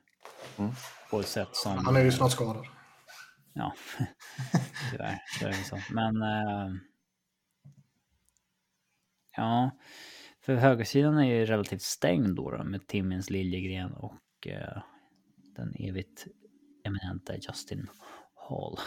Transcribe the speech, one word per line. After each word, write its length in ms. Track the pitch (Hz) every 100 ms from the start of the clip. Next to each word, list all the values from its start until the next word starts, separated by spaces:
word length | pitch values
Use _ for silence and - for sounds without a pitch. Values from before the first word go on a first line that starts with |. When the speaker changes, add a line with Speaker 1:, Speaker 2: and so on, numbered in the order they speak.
| _ _ - - - -
Speaker 1:
Mm. 120 | 104 127 - - -
Speaker 2:
På 100 | 107
ett 80 | 95
sätt 200 | 113 98
som, 200 | - 104
Speaker 3:
Han 240 | 95 92 131
är 40 |
ju 60 | 127
Speaker 2:
eh, 60 |
Speaker 3:
snart 200 | 127 127
skadad. 340 | - 113 110 - - - _ - - - _ _
Speaker 2:
Ja, 220 | 143 - - - -
<laughs> 920 | 131 - - - 131 139 127 - 127
tyvärr, 280 | 123 107 95 - -
så 40 | 110
är 20 |
det 40 |
så. 240 | 95 95 101 -
Men, 320 | 113 110 110
eh, 520 | 107 107 107 101 98 92 - _ _ _ _ _ _ _ - - _ _ _ _ _ _ _ _ _ _ _ _ _ _ _ -
ja, 340 | 110 120 127 - - - - - - _
för 140 | -
högersidan 640 | 127 135 120 110 139 151 151
är 160 | 135
ju 120 | 117 110
relativt 360 | 110 101 98
stängd 540 | - - 147 170 107 85
då, 140 | 65
då, 140 | 58
med 220 | - 98 -
Timmins, 440 | 104 95 92 98
Liljegren 640 | 95 92 92 92 92 90
och, 540 | - 107 - _ _ -
eh, 360 | 50 - - - - _ _ _ _ - -
den 180 | 113 -
evigt 480 | 98 95 - - - - - _ _ _
eminenta 520 | 104 98 92 92 - 101
Justin 500 | - - - - 107 - - - - _ -
Hall. 280 | - - -